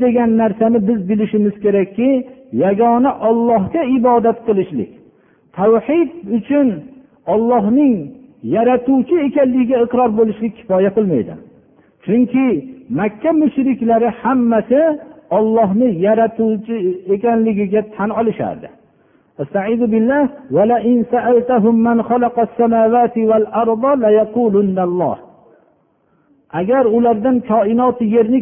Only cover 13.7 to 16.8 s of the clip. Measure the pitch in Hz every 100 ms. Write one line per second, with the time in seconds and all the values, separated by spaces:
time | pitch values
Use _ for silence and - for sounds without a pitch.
13.7 | 247 226 226 233 - 240 262 233 226 214
14.7 | 269 320 302 - - - 185 220 226 208
15.7 | 202 254 165 196 220 226 226 226 220 220
16.7 | 233